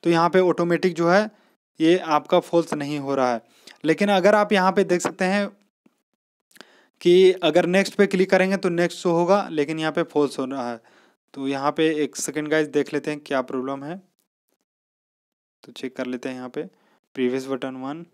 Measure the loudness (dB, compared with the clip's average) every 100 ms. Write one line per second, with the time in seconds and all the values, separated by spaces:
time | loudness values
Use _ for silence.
0 | 2 2 4 4 2 0 0 0 0 0
1 | 2 2 2 _ _ _ _ _ 2 2
2 | 2 -2 2 0 2 -2 0 -6 -6 -6
3 | -4 0 0 -2 _ _ -20 -8 -2 0
4 | 2 4 4 4 2 2 2 2 0 0
5 | -2 -4 -2 -2 -4 _ _ _ _ _
6 | _ _ _ _ _ -20 -20 _ _ _
7 | 4 6 6 4 2 2 2 2 0 2
8 | 2 2 2 2 2 0 -2 0 -2 -2
9 | -2 0 2 2 0 -4 -2 -2 -4 -2
10 | -2 0 0 -2 -8 -6 -8 -10 _ _
11 | _ _ _ -10 -6 -2 -2 0 0 0
12 | -4 -6 -8 -8 -2 -2 0 -2 -2 -4
13 | -6 -10 -4 -4 -4 -6 -6 -8 -10 -14
14 | _ _ _ _ _ _ _ _ _ _
15 | _ _ _ _ _ _ -20 -14 -12 -8
16 | -8 -8 -10 -10 -12 -10 -12 _ _ _
17 | _ -4 -2 -2 -6 -8 -8 -10 -10 -12
18 | -14